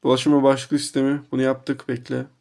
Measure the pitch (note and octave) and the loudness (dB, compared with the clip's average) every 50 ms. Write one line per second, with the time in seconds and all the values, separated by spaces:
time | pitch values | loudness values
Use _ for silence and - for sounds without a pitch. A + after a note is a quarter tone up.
0 | - C#3 B2+ B2+ - D3+ D3 C#3+ C3+ C#3 C3+ C3 C3 - D3+ C#3 C#3+ - - C#3 | 2 2 0 2 2 2 2 4 4 4 2 2 -2 -4 -4 -4 -4 -2 -2 -2
1 | C3+ C3+ C#3+ C#3+ C#3+ _ - C3 C3 C3 C3 C3 - - C3+ B2+ - - B2+ A#2+ | 0 0 -2 -4 -6 _ -4 -2 0 0 -2 -4 -4 -8 -8 -6 -6 -8 -8 -8
2 | B2 - B2+ B2+ C3 C#3+ _ _ | -6 -8 -8 -8 -8 -10 _ _